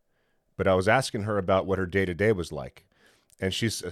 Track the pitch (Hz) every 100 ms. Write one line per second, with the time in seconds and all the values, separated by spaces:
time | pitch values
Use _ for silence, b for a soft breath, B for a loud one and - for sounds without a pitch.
0 | _ _ _ _ _ - 95 92 95 127
1 | - 113 104 101 92 95 82 92 90 98
2 | 92 82 107 95 80 73 64 - _ b
3 | b b b _ 95 - 113 - 87